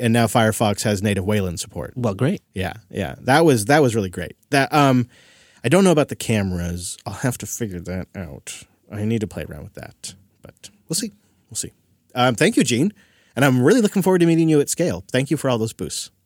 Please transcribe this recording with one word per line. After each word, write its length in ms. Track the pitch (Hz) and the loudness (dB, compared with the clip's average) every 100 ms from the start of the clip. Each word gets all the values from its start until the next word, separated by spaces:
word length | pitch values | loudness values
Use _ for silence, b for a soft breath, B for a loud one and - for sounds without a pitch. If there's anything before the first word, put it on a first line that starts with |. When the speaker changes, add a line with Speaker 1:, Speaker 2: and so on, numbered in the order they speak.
Speaker 1:
and 100 | 120 | 2
now 140 | 117 113 | 2 4
Firefox 560 | 123 110 107 110 101 | 4 4 2 0 0
has 180 | 117 104 | -2 0
native 220 | 104 98 | 0 -2
Wayland 380 | 92 107 95 80 | -2 -2 -2 -6
support. 320 | - - 67 - | -10 -12 -12 -6
Speaker 2:
Well, 180 | 120 | -6
great. 280 | 101 127 202 _ | -2 -2 -4 _
Speaker 1:
Yeah, 200 | 98 92 - - | -8 -8 -10 -12
yeah. 260 | - 80 - | -8 -8 -6
That 240 | - 143 165 | 2 4 4
was, 200 | 123 101 | 4 4
that 160 | 147 | 4
was 140 | 135 110 | 4 0
really 140 | 95 | -4
great. 260 | 90 85 - - | -6 -10 -12 -2
That, 240 | 139 135 | 0 2
um, 340 | 151 139 127 120 b b b b b | 4 4 4 0 b b b b b
I 60 | 120 | 0
don't 160 | 170 196 | 4 4
know 60 | |
about 180 | 151 135 | 4 2
the 60 | 113 | -2
cameras. 800 | - 110 95 90 87 87 90 - - | -2 0 0 -4 -6 -8 -10 -14 -14
I'll 80 | |
have 240 | 95 131 120 | -6 -4 -4
to 80 | - | -8
figure 340 | - 113 90 | -8 -8 -8
that 300 | 85 92 82 | -8 -10 -10
out. 500 | 98 82 67 - - - _ _ | -12 -14 -14 -16 -18 -20 _ _
I 140 | 104 107 | -6 -4
need 160 | 113 | -2
to 60 | 104 | -4
play 180 | - 76 | -8 -12
around 160 | 76 | -12
with 120 | 82 - | -16 -16
that, 400 | - - - - _ _ | -18 -16 -18 -20 _ _
but 300 | - - - _ - | -20 -20 -20 _ -8
we'll 80 | 160 | -6
see. 160 | 113 - _ _ _ | -6 -10 _ _ _
We'll 60 | 113 | -12
see. 160 | - - _ _ _ - | -12 -14 _ _ _ 0
Um, 200 | 127 117 | 2 4
thank 220 | 165 247 | 2 2
you, 80 | 165 | 2
Gene. 260 | 117 185 - b b b - | 2 0 -4 b b b 0
And 80 | 139 | 2
I'm 180 | 127 | 4
really 160 | 127 247 | 4 4
looking 220 | 208 202 | 2 2
forward 180 | 185 185 | 2 4
to 60 | 170 | 4
meeting 240 | 165 160 | 4 4
you 100 | 151 | 4
at 80 | 143 | 2
scale. 360 | - 170 90 - | -2 -2 -4 -4
Thank 220 | 127 139 | -2 0
you 60 | 156 | -2
for 120 | 131 | 0
all 80 | 120 | 0
those 140 | 110 | -2
boosts 400 | - 76 - - _ | -6 -10 -8 -12 _